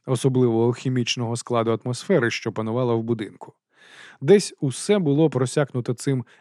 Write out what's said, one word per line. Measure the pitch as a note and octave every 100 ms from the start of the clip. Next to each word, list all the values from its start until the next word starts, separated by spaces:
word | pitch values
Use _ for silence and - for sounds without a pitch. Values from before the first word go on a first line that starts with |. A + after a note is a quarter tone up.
| -
особливого | B2+ C#3 B2+ B2 A2+ A#2+
хімічного | B2 C3+ B2+ A2+ - A2+ A#2
складу | - A#2+ A2+ A2+
атмосфери, | B2 B2+ - F3 A#2
що | - A2+
панувала | G2+ A2 A#2+ B2+
в | A#2
будинку. | A2+ A2+ G2+ - - _ _ _ - - - -
Десь | C#3 G3+ - -
усе | C#3+ - - G#3
було | D3+ C#3+ D#3+
просякнуто | B2 B2+ - C#3+ B2 A#2
цим | A#2 C#3 C3 - _